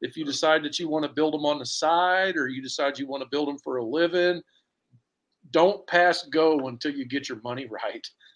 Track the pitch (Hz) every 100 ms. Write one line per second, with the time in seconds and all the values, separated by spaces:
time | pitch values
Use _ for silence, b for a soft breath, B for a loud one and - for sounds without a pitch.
0 | 135 160 147 135 160 156 151 - 170 156
1 | 147 151 156 151 147 147 120 - 156 170
2 | 180 185 190 170 131 131 131 - 139 135
3 | 139 135 127 143 143 143 - 127 113 147
4 | 170 175 175 175 - _ _ _ _ _
5 | _ _ _ _ 139 156 180 208 - 175
6 | 175 170 - 156 160 156 131 120 151 143
7 | 127 135 135 117 120 123 127 107 110 104
8 | - - b